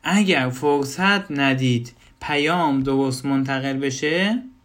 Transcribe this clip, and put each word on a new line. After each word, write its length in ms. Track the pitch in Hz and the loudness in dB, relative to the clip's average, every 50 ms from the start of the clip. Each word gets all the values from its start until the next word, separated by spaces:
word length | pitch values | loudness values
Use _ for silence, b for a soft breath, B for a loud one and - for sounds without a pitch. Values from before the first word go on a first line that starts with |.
اگر 460 | - 156 180 202 214 190 175 143 131 127 | -2 2 2 2 4 4 2 2 0 -2
فرصت 800 | 123 - 151 147 143 143 139 135 - - 185 196 202 196 196 - | -4 0 0 2 2 2 0 -2 -4 0 2 2 2 0 -2 -4
ندید 640 | 151 143 139 135 135 131 131 131 123 117 120 - b b b b b _ | -4 0 0 0 2 2 2 0 0 0 -2 -6 b b b b b _
پیام 600 | - - 147 147 147 156 170 180 170 147 139 135 | -8 -4 -2 0 0 2 2 2 2 2 2 0
درست 440 | 131 139 135 135 135 135 131 131 - | 0 0 0 0 0 0 -2 -4 -2
منتقل 500 | 143 139 135 131 127 135 135 131 139 135 | -2 0 0 0 0 -2 -4 -2 -4 -4
بشه 640 | 135 139 139 127 131 - 151 160 175 190 202 226 254 - - - _ | -2 -4 -4 -4 -2 -2 -2 0 0 0 0 0 -2 -4 -10 -20 _